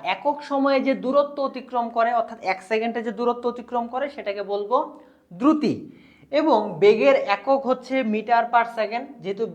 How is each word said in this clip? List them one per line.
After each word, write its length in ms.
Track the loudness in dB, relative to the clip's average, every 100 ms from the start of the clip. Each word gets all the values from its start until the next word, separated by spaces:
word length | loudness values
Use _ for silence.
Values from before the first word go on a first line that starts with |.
| -4 -2
একক 220 | -2 -4 -4
সময়ে 300 | 0 2 2 2
যে 60 | 0
দূরত্ব 340 | 2 2 2 -2 -6
অতিক্রম 360 | -6 -6 -4 -4 0
করে 120 | 0 0
অর্থাৎ 200 | -2 -4 -4
এক 80 | -4 -2
সেকেন্ডে 300 | -2 0 -4 -6
যে 40 | -2
দূরত্ব 240 | -2 -2 -4
অতিক্রম 320 | -6 -6 -6 -4
করে 120 | -4 -6 -6
সেটাকে 280 | -8 -6 -4
বলবো 240 | -4 0 0 0 -8 -20 _ _ 0
দ্রুতি। 360 | 4 4 2 -2 -8 -18 -20 _ -4 0
এবং 200 | 4 4 2 4
বেগের 340 | 6 6 6 4 2 -2
একক 260 | 2 0 2
হচ্ছে 260 | -4 -2 -2 0
meter 300 | -2 2 2 4
per 120 | 2 2 -2
second, 280 | -4 -4 -8 -10
যেহেতু 200 | -8 -4 -6